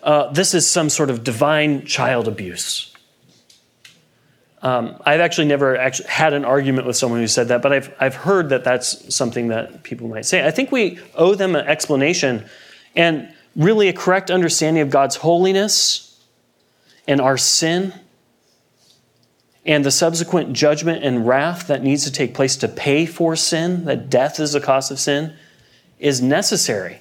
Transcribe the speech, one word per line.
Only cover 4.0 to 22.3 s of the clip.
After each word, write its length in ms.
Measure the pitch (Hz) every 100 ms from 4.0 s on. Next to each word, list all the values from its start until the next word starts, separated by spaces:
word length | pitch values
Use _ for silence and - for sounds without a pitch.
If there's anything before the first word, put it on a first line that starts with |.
| _ _ _ _ _ _
Um, 400 | 131 127 117 - -
I've 160 | 151
actually 260 | 170 165 151
never 300 | 143 139 127
actu-, 260 | 131 131
had 300 | - - 160
an 100 | 143
argument 420 | 127 139 139 131 127
with 120 | 117
someone 240 | 127 117
who 60 | 113
said 200 | 120 120
that, 140 | 123
but 100 | 135
I've, 240 | 139 131 -
I've 180 | 135 131
heard 340 | 151 196 156
that 160 | 131 -
that's 500 | 123 - - - -
something 320 | 123 113 117
that 360 | 113 - -
people 260 | - - 117
might 160 | 110 113
say. 200 | 185 143
I 60 |
think 180 | - 269
we 300 | 262 196 - - -
owe 180 | 170
them 220 | 196 190 165
an 100 | 135
explanation 760 | 156 - 143 139 175 139 117 107 - - - _
and 360 | - 170 156 - - _ -
really 320 | 160 220 202
a 60 |
correct 360 | 185 - 185 185
understanding 540 | 185 175 - 156 160
of 60 | 147
God's 260 | 143 135 -
holiness 960 | 160 170 185 190 208 - - - - _ _ _ _ _ _ _ _ _ -
and 140 | 139
our 160 | 131 131
sin 560 | - - 160 175 190 - - _ _ _ _ _ _ _ _ _ _ _ _ _ _ _
and 220 | - 151 139
the 60 |
subsequent 640 | 135 170 165 170 175 139
judgment 500 | - 147 151 165 165
and 240 | 143 123 113
wrath 400 | 127 151 175 -
that 160 | 139
needs 200 | 135 139
to 80 | 139
take 220 | 131 127